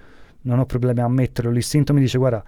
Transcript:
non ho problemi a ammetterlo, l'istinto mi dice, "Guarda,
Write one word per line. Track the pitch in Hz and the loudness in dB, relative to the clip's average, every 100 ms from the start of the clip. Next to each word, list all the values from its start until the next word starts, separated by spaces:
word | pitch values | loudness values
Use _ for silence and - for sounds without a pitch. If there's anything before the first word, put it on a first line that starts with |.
| - - - - | -20 -20 -20 -12
non | 127 123 | -2 0
ho | 127 | 0
problemi | 123 123 120 | -2 0 0
a | |
ammetterlo, | 120 131 123 - 117 | 0 0 0 -2 -2
l'istinto | 120 - 151 143 | -2 0 0 2
mi | 143 | 2
dice, | 135 127 | 2 0
"Guarda, | 131 110 | 0 -2